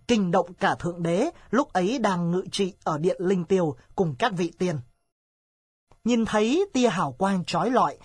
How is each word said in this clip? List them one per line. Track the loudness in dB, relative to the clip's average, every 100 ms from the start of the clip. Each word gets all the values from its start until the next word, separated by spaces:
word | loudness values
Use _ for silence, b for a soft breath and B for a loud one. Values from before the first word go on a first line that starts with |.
| 0
kinh | 2 4
động | 2 0
cả | -2 -2 0
Thượng | -4 -4
Đế, | -2 0 0 b b
lúc | 0 0
ấy | 0 0 0
đang | 0 0 0
ngự | -2 -2
trị | -2 -4 -4
ở | -4 -2
Điện | 0 0
Linh | 0 0 2
Tiêu | 0 0 -4 b -2
cùng | -2 0
các | -2
vị | 0 -4 -4
tiên. | -4 -4 -10 _ _ _ _ _ _ _ _ _ _ _
Nhìn | 0 0 2
thấy | 2 2 2 0
tia | 0 2
hào | 0 -4
quang | -2 -2 0 -2
chói | -2 0
lọi, | 2 2 -2